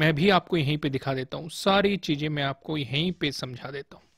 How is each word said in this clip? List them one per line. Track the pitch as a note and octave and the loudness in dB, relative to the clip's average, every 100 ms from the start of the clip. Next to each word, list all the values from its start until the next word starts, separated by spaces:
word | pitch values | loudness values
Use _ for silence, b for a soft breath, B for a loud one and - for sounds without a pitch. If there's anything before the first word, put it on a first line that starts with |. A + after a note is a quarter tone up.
मैं | D#3 | 2
भी | D3+ G3 | 4 6
आपको | F3+ - F3 | 4 4 0
यहीं | C#3 D3+ | 0 0
पे | D3 | -2
दिखा | C3+ - | -2 -2
देता | C3 B2+ C#3+ | -4 -4 -8
हूँ, | E3 | -10
सारी | - G3+ G3 G3+ G3 | -4 2 4 4 0
चीजें | - C#3+ D3+ | -2 -2 -2
मैं | D3 | -2
आपको | C#3 C#3 - D#3 | -2 -4 -6 -6
यहीं | B2 C#3 F3 | -2 -2 -2
पे | E3+ D3+ | -2 -4
समझा | C3+ C3 B2+ B2+ | -4 -8 -10 -12
देता | C#3 - - | -12 -14 -20
हूँ। | _ | _